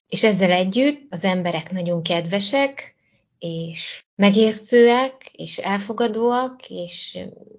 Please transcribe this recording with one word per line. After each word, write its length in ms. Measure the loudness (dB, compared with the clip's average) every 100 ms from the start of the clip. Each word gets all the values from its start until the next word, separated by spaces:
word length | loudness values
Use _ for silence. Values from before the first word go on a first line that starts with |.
| _
és 160 | 0
ezzel 260 | 2 2 2
együtt 560 | 2 2 2 0 0 -8
az 140 | -4
emberek 460 | -2 0 -2 -4 -6
nagyon 320 | -6 -4 -4
kedvesek, 920 | -2 -2 -2 -2 0 0 0 -2 -16 _ _ _ _ _
és 680 | -10 -8 -10 -10 -14 -16 -16
megértőek, 1160 | 2 4 6 4 0 2 6 6 6 0 -6 -20
és 260 | -14 -10 -6
elfogadóak, 1000 | -4 -4 -4 -2 -2 0 0 0 -2 -8 -14
és 500 | -12 -10 -12 -12 -12 -14 -16 -20